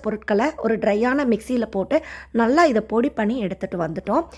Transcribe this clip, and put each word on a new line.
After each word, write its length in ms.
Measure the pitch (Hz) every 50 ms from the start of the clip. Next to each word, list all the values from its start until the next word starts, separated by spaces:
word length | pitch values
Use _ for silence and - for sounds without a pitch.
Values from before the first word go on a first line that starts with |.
| -
பொருட்களை 420 | 214 208 208 - - 208 202 247 311 - - -
ஒரு 100 | 220 220 185
ட்ரையான 420 | 214 214 202 208 233 247 269 294 285 240
மிக்சியில 340 | 214 220 - - 254 240 220 220 -
போட்டு 220 | 190 185 - 269 320 - - - - - - - 226
நல்லா 240 | 233 226 269 330 349 302
இதை 100 | 220 214 214 -
பொடி 180 | 214 233 240 285 - 226
பண்ணி 160 | 214 208 247 262 202
எடுத்துட்டு 320 | 170 180 - 190 - - 175 160
வந்துட்டோம். 400 | 160 160 190 - 202 226 320 339 - -